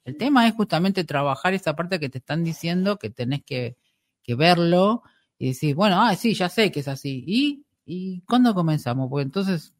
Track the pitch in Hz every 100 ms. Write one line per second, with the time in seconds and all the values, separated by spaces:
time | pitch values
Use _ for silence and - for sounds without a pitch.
0 | - 151 262 262 233 220 208 160 196 190
1 | 165 143 143 135 180 190 165 151 175 185
2 | 139 127 - 160 165 156 165 180 190 202
3 | 104 - 120 139 - 127 120 - _ _
4 | _ _ - 120 170 175 170 180 196 240
5 | _ _ _ - 127 127 151 143 208 180
6 | 233 175 233 185 180 - 202 147 139 135
7 | 143 131 143 226 285 285 _ _ - 180
8 | 190 180 - 240 247 185 160 151 120 131
9 | 131 139 135 196 190 170 -